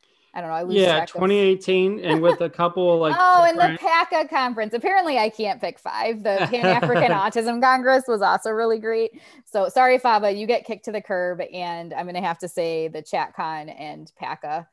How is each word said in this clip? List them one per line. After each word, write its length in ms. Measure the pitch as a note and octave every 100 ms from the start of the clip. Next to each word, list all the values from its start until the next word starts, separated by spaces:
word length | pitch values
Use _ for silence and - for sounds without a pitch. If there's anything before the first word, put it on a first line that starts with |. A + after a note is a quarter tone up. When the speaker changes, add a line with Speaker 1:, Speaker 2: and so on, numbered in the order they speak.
| _ _ _
Speaker 1:
I 80 | F3
don't 80 | E3
know. 60 |
I 80 | D#3+
lose 140 | F3+ G3+
Speaker 2:
Yeah, 220 | F#3 D#3
Speaker 1:
track 100 | E3+
of 80 | G3
Speaker 2:
twenty 240 | F#3+ G3+
eighteen, 580 | G3 F#3+ F#3+ F#3 F#3+ G#3
and 240 | F3+ D#3
with 180 | E3+ D#3
a 80 | E3
couple 460 | - F3 F3+ F3+
of, 60 | E3
like, 160 | D#3 E4+
Speaker 1:
<laughs> 20 |
Oh, 260 | F4+ F4+
and 140 | E4+ E4+
the 40 |
Speaker 2:
different 180 | E4+ D#4+
Speaker 1:
paca 480 | F4+ E4 F4 E4 -
conference. 460 | D#4 B3+ A3+ G#3+
Apparently, 440 | A#3 F4+ F#4+ E4 B3+
I 100 | G#3+
can't 320 | A3 G#3 F#3
pick 200 | F3+ -
five. 420 | F3+ - A3+ A3
The 240 | G#3 A#3+ C4
Speaker 2:
<laughs> 0 |
Speaker 1:
Pan-African 580 | A#3+ F#3 A#3+ G3+ F3+ A3+
Autism 500 | F3 G#3 A#3 A3+ A#3+
Congress 440 | B3+ C4 B3+ C4 B3+
was 160 | A3
also 280 | F#3+ F#3 A3
really 280 | A3 A3+ A3
great. 420 | A3 A3+ A3+ - - -
So 240 | _ G#3 F#3
sorry, 300 | C4 B3+ B3+
faba, 400 | B3 G#3+ G3+ G3+
you 80 | A3
get 180 | A#3
kicked 200 | - G#3
to 80 | -
the 100 | G#3
curb, 380 | - F#3 F3+ F3 E3
and 400 | F3+ F3 E3+ E3+
I'm 140 | C#3+ F3
gonna 160 | F3+
have 160 | F3+ E3+
to 100 | F3+
say 380 | - E3 D#3+ D#3+
the 160 | D#3
chat 320 | - - -
con 360 | - D#3+ D#3 D3+
and 420 | - D3+ D3+ D#3
paca. 540 | _ B2 D#3 D3 D#3+ E3